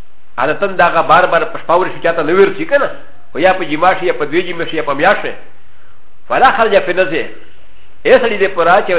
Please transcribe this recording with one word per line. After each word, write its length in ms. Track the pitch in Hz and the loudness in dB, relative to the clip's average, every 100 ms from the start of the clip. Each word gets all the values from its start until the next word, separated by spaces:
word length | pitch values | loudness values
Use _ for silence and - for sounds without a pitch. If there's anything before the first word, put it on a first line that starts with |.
| - - - - | -8 -8 -6 -2
عادتن 380 | 139 151 202 185 | -2 0 -2 2
دا 120 | 175 | 2
غا 120 | 165 | 2
بار 260 | 151 165 180 | 4 4 4
بار 180 | 170 | 2
په 140 | - - | -2 -4
شپاور 300 | - 170 175 | 0 2 0
شي 120 | 139 | -2
چاته 200 | 165 165 | -2 0
نه 100 | 147 | 2
ورسي 320 | 190 196 - | 4 2 0
کنه. 260 | 160 277 247 - - - - | 0 0 0 -4 -8 -8 -6
او 40 | 127 | 2
یا 120 | 185 | 2
په 120 | 185 | 2
جما 300 | 156 151 180 185 | -2 2 2 2
شي 80 | 175 | 0
یا 60 | |
په 120 | - | -2
دوی 180 | 143 165 | -2 -2
جما 220 | 180 170 | -2 -4
شي 120 | 165 156 | -4 -4
یا 60 | |
په 120 | 143 | -2
میاشت 280 | 139 175 196 | 2 2 2
شي. 100 | 135 - - - - - - - - - - | -2 -6 -8 -8 -8 -8 -8 -8 -8 -6 -2
فلا 220 | 135 254 254 | 2 4 4
خرج 220 | 226 196 | 2 2
في 100 | 175 | 2
نزه. 320 | 180 185 170 156 - - - - - - - - | 0 0 -2 -4 -6 -8 -8 -8 -8 -8 -2 4
اے 120 | 240 | 4
سړي 200 | 226 202 | 4 0
دې 60 | 190 170 | 0 2
پرا 240 | 165 202 | 4 4
چې 60 | 202 | 2